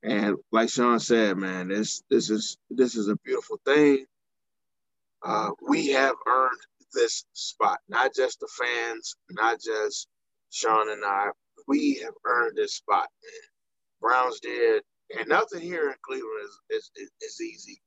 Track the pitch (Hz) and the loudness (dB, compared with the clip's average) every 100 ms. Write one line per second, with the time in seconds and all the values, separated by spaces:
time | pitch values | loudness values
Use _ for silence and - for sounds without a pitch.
0 | 107 104 104 101 - 110 113 - 120 117 | -2 0 0 -2 0 0 2 2 4 2
1 | - 117 107 92 95 92 90 101 107 - | 4 4 4 0 -4 -6 -4 -2 -2 -6
2 | _ 117 - 107 - - _ 120 127 117 | _ 0 2 -2 -4 -12 _ 0 2 2
3 | 101 104 - 131 - 107 - 143 147 135 | -2 -2 -2 -6 -4 -8 2 4 6 4
4 | 135 _ _ _ _ _ _ _ _ _ | -2 _ _ _ _ _ _ _ _ _
5 | _ _ - 107 107 - - 147 147 135 | _ _ -4 -2 -2 -6 0 0 2 2
6 | 135 127 - 127 131 123 - _ _ - | 2 0 0 2 2 -2 -14 _ _ 0
7 | 117 - - - - - 104 92 _ 110 | 0 0 -10 -12 -12 -2 0 0 _ 0
8 | 131 131 127 - - - 123 120 117 113 | 0 2 -2 -2 -14 -6 -4 -2 -4 -8
9 | - - _ - - - 113 107 - - | -12 -16 _ 0 0 0 -2 -2 -2 -4
10 | - _ _ _ _ - 117 110 107 104 | -12 _ _ _ _ -4 2 4 2 -2
11 | 101 98 101 - _ _ - 151 285 269 | -2 0 -2 -6 _ _ -2 0 2 -2
12 | - - - 123 117 107 104 - - 98 | -6 -8 -2 0 0 0 -4 -4 0 0
13 | - _ 453 - - _ _ _ _ _ | 0 _ -20 -20 -20 _ _ _ _ _
14 | 113 127 127 113 123 120 117 110 - _ | 2 2 2 -2 -8 0 4 2 0 _
15 | _ 117 107 165 214 175 170 175 147 131 | _ -10 0 2 0 -6 -8 -4 -4 -4
16 | - 131 113 110 101 - _ 110 - - | -10 -10 -8 -10 -12 -18 _ -8 -8 -18
17 | 98 _ 110 - 113 - - 101 | -18 _ -18 -12 -12 -12 -20 -20